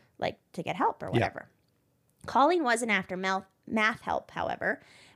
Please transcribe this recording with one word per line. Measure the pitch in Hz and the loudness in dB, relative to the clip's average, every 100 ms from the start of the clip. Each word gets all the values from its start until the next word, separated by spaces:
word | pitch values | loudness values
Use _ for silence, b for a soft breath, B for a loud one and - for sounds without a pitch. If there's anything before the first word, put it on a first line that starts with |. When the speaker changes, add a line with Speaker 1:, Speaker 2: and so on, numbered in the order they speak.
| _ - | _ -6
Speaker 1:
like, | - - _ | -6 -6 _
to | - | -10
get | 165 170 | -6 0
help | 370 - | -2 -2
or | - | -2
Speaker 2:
Yeah. | |
Speaker 1:
whatever. | 123 98 - - _ _ _ _ _ _ _ - | 0 0 -2 -16 _ _ _ _ _ _ _ -2
Colleen | 233 285 359 | 4 4 4
wasn't | 269 240 240 | 2 0 2
after | 202 185 185 | 0 0 -4
mel-, | 190 190 - _ - | 0 -2 -4 _ -4
math | 220 214 226 | 0 0 0
help, | - - - | -2 -2 -4
however, | - 175 - 185 - B B B | -6 -4 -2 -2 -2 B B B